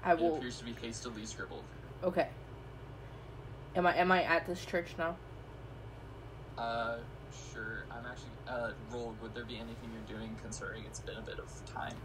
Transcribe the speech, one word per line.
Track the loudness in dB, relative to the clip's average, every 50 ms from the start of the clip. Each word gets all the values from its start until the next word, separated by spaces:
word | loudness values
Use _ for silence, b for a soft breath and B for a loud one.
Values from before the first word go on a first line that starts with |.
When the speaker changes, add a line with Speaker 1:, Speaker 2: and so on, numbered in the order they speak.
| 10
Speaker 1:
I | 8
Speaker 2:
It | 8 10
Speaker 1:
will | 10 6 6
Speaker 2:
appears | 6 2 -2 -4 -4
to | -4
be | -6 -6
hastily | -4 -4 -4 -4 -4 -4 -6 -6 -4 -6
scribbled. | -6 -4 -6 -6 -6 -6 -8 -8 -10 -10 -10 -10 -10 -6 2 2
Speaker 1:
Okay. | 4 6 6 4 4 2 -10 -10 -10 -10 -10 -10 -10 -10 -10 -10 -10 -10 -10 -10 -10 -10 -10 -10 -10 -10 -10 -8 -8 -10 -10 -10 2 4
Am | 8 8
I, | 8 10
am | 10 10 10
I | 10 8 10
at | 8 6 6 6
this | 4 -2 -2 0
church | 2 2 2 2 0 -2 0
now? | 0 0 0 -4 -8 -10 -10 -10 -10 -10 -10 -10 -10 -10 -10 -10 -10 -10 -10 -10 -12 -10 -10 -10 -10 -10 -10 -10 -10 -8 -4 -2
Speaker 2:
Uh, | 0 2 2 2 2 2 0 -2 -4 -8 -10 -10 -10 -10 -10 -10 -10 -8
sure. | -6 -6 -4 -4 -4 -4 -4 -6
I'm | -6 -6 -6
actually, | -6 -6 -6 -8 -10 -10 -10 -6 -2
uh, | 0 0 0 0 0 -4 -6 -4
Roll, | -4 -2 -2 -2 -4 -6
would | -6 -6 -6
there | -6 -6
be | -6 -6
anything | -6 -6 -6 -8 -8 -6 -6 -6
you're | -6 -6 -6 -6 -4
doing | -4 -4 -4 -6
considering | -6 -6 -6 -4 -4 -4 -4 -6 -8
it's | -8 -8 -6
been | -6 -6 -6
a | -6
bit | -6 -6 -6 -6
of | -8 -8 -10 -10 -10
time? | -8 -6 -4 -4 -4 -4 -8 -10